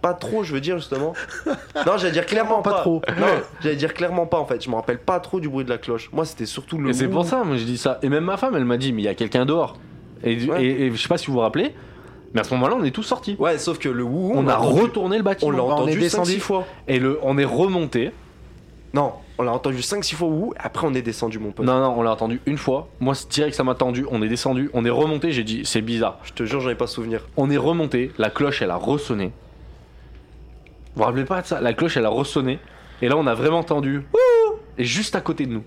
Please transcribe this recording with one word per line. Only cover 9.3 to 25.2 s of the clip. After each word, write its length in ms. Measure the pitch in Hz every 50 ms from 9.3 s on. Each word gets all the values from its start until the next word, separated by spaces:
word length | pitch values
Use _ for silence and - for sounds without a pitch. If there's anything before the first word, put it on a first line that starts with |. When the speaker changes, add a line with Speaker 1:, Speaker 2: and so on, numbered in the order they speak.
| - 127 127
Speaker 3:
dehors. 320 | 139 151 170 147 117 - - - - - - - - - - -
Et 120 | 120 117
du, 140 | 117 120 147
Speaker 1:
Ouais. 120 | 160 139 131
Speaker 3:
et, 220 | 127 135 127 139
et 60 | 131
je 100 | 113 110
sais 60 | -
pas 100 | - 123
si 100 | 117 -
vous 60 | - 135
vous 60 | 123
rappelez, 340 | 113 110 - 147 214 302 - - - - - - - - - - - - -
mais 80 | 113
à 20 | 104
ce 100 | - 131
moment-là, 220 | 127 123 147 226 254
on 40 | 180
est 80 | 135
tous 100 | 127 - 220
sortis. 320 | - 247 233 - - 202 -
Speaker 1:
Ouais, 180 | 135 165 165
sauf 220 | 147 - - 165 -
que 100 | - 143
le 140 | 123 120 123
ouh, 280 | 120 131 170 185 185 240
Speaker 3:
On 40 | 139
Speaker 1:
on 80 | 139
Speaker 3:
a 40 | 131
Speaker 1:
l'a 100 | 120 110
entendu. 200 | 104 - 127 165
Speaker 3:
retourné 360 | 220 240 - - - 180 196
le 60 | 226 208
bâtiment. 260 | 196 196 - - 147
Speaker 1:
On 20 |
l'a 120 | 143 131 123
Speaker 2:
On 60 | 127
est 20 | 147
Speaker 1:
entendu 260 | 147 127 151 156 190
Speaker 2:
descendu. 300 | 170 170 - 196 180 170
Speaker 1:
cinq, 40 | 185
six 40 | 208
fois. 260 | - - 196 185 185 - - - -
Speaker 3:
Et 120 | - 135 127
le, 200 | 127 131 143 156 -
on 140 | 135 135 139
est 60 | 139
remonté. 680 | 127 110 131 180 196 185 180 165 123 - 120 120 180 - - - - - - - - - - - - - - - - -
Speaker 1:
Non, 200 | 143 143 123 - - - - -
on 60 | - 123
l'a 80 | 120 117
entendu 280 | 127 - 143 131 123
cinq, 220 | 120 - 202 208 196
six 120 | - 160
fois, 120 | 156 175
ouh, 260 | 165 156 156 202 233 - -
après 260 | - - - - -
on 80 | 151 131
est 80 | 127
descendu, 380 | 120 117 110 - 120 113 110 110
mon 120 | 107 104
pote. 140 | 101 - -
Speaker 3:
Non, 140 | 127 127 127
non, 140 | 135 131 123
on 40 | 117
l'a 100 | 117 113
entendu 300 | 110 - 113 113 117 127 -
une 120 | 143 147
fois. 320 | 143 - - 131 139 160 - - -
Moi, 160 | 127 131 135
c'est 140 | 131 - -
direct, 240 | - 147 147 151 139
ça 80 | - 135
m'a 100 | 127 127
tendu. 320 | - 131 127 123 123 139 135
On 100 | 131 110
est 60 | 107
descendu, 420 | 110 120 120 - 135 131 127 139 143 -
on 100 | 123 117
est 60 | 120
remonté, 420 | 120 127 151 156 156 147